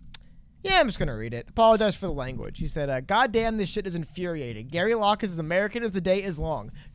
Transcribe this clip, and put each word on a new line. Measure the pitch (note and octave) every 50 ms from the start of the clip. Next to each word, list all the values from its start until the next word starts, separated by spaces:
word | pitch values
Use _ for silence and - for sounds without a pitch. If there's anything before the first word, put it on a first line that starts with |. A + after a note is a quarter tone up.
| - - - - - - - - - - _ - -
yeah, | F#4+ F#4+ F4+
I'm | D4+
just | A3+ -
gonna | - F#3 D3+ A#2
read | G#2+ A2 A#2 A#2+
it. | A#2 - -
Apologize | - A3+ A3+ A3+ A3+ G#3+ A3 G#3 -
for | - G3
the | F3+ D3+
language. | C#3+ B2+ C3 B2+ - A2 G2+ -
He | - E3
said, | D3 - D#3 C#3+ C#3
uh, | C3 C3
"God | C3+ - G3 A3+ C4 B3 G3+
damn, | A3+ A3+ A3+ A3
this | A3 G3
shit | D#3+ - G#3+ F#3+
is | F#3+ E3+
infuriating. | E3+ D#3+ - - F3+ F3+ F3 E3 D#3 C3+ A#2+ A2+ G#2+ A2+ C3
Gary | D#3 E3+ F3+ A3 A#3
Locke | A3+ G#3 G3+ G#3+ G#3 A3
is | G3 F3
as | E3
American | D#3+ D3+ E3+ F#3 G#3 G#3 - A#3+ A#3
as | A3
the | F3+ G3
day | E3+ F#3 F#3 G3 F#3+
is | G3 E3 C#3+
long. | D#3 D#3+ D3+ B2 G2+ A2+ - - - - -